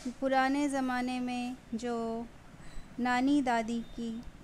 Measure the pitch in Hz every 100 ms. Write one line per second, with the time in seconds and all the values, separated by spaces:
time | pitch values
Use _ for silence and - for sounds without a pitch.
0 | 254 233 269 262 262 277 294 277 262 247
1 | 247 254 247 247 247 254 - 226 240 233
2 | 226 226 233 - - - - - - -
3 | 247 247 262 294 254 233 220 233 226 -
4 | 233 226 240 -